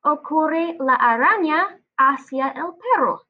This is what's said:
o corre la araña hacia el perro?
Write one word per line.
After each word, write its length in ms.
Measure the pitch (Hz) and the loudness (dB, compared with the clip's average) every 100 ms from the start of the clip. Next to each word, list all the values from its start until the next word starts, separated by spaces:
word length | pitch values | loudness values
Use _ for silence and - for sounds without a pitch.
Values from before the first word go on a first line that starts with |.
o 120 | 285 294 | -2 -2
corre 600 | - 311 311 330 330 330 | -2 0 0 0 -4 -4
la 180 | 262 254 | -2 2
araña 800 | 240 226 294 427 320 311 392 - _ - | 2 2 2 2 0 0 -2 -6 _ 0
hacia 540 | 269 277 - 269 269 | 2 2 -6 -4 -4
el 220 | 262 339 339 | -6 -10 -8
perro? 460 | 480 466 226 - | 0 2 2 -2